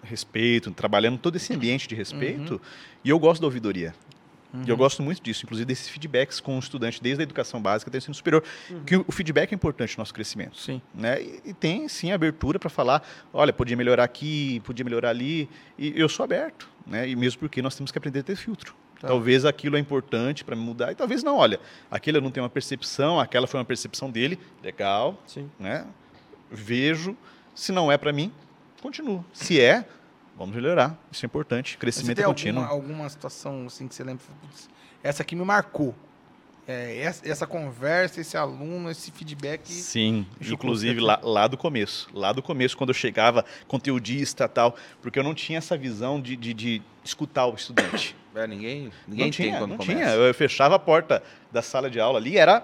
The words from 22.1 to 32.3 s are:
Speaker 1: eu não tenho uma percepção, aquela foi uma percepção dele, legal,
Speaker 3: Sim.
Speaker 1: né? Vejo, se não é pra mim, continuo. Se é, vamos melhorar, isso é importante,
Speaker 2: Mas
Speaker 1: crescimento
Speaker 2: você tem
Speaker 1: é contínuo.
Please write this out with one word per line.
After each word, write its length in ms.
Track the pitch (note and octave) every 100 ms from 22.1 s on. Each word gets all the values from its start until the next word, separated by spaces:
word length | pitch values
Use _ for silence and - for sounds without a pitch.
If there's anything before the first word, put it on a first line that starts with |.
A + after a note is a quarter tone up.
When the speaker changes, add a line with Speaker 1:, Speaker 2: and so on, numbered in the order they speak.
| D3+
Speaker 1:
eu 60 |
não 80 | C3+
tenho 120 | B2+
uma 60 | B2
percepção, 680 | C#3 - C3 - - C#3 E3+
aquela 260 | B2+ B2 C3
foi 120 | C#3
uma 40 | A#2+
percepção 440 | A#2+ A#2 - C#3
dele, 280 | A2+ C3 F3+ - -
legal, 600 | - - G2+ G2+ C3 G3 -
Speaker 3:
Sim. 220 | - C#3+ -
Speaker 1:
né? 260 | F#2+ C#3 - - - - _ - _
Vejo, 640 | A2 G#2 A#2+ C#3 D#3+ F3 A3 - - -
se 160 | - -
não 220 | F#3 D#3+
é 60 | C#3+
pra 140 | D3
mim, 200 | C#3+ F3+ - - _ - -
continuo. 420 | C4+ C#4+ D4+ F#3+ F3
Se 280 | - - E3
é, 240 | A#2+ G#3 A#3+ - - _ - -
vamos 180 | F#2
melhorar, 440 | A2 C3 F3 C3+ D#3+ -
isso 120 | -
é 20 | C3+
importante, 460 | D3 D3+ A#2+ C3
Speaker 2:
Mas 60 | -
Speaker 1:
crescimento 280 | B2 A#2 B2
Speaker 2:
você 60 | A#2+
tem 80 |
Speaker 1:
é 20 |
contínuo. 360 | G3+